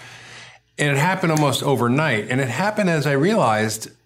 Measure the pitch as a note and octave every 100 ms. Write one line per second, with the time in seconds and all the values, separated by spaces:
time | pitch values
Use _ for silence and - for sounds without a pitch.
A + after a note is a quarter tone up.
0 | - - - - - - _ - D3 C#3
1 | F3 F#3 E3+ D#3 D3 B2 D3 B2+ A#2+ C3+
2 | D#3+ A2 - B2+ C3+ A#2 G3+ G#3+ F#3 D#3+
3 | D3 C#3 F3 A3 B2 G#2+ A2 A2 - -